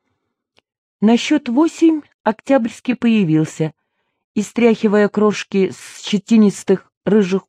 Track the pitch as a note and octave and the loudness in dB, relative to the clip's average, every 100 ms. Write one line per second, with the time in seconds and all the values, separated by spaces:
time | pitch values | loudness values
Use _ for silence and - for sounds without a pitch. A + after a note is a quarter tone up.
0 | _ _ _ _ _ _ _ _ _ _ | _ _ _ _ _ _ _ _ _ _
1 | G#3 A#3 - D4+ C#4+ A#3 E4 - E4 D#4 | 0 0 0 -4 -2 -2 -2 2 0 0
2 | - _ G#3 A3 - C4+ A3+ - - B3 | -6 _ -6 -6 -2 -2 -2 -8 -8 -4
3 | A#3 A3 F3+ D#3 D#3 - D#3 - _ _ | 0 0 2 0 -2 -4 -8 -8 _ _
4 | _ _ _ - G#3 - A#3 A3 A3 G#3 | _ _ _ -8 -6 0 0 2 0 0
5 | G3+ - G#3+ G3 - G3 F#3+ - - - | 0 0 -2 -2 -6 -4 -4 -6 -18 -18
6 | - G#3 - A3+ G#3 - - F#3+ - _ | -6 -6 0 4 4 0 -4 -4 -4 _
7 | - G#3 F#3+ F#3+ | -2 0 0 -4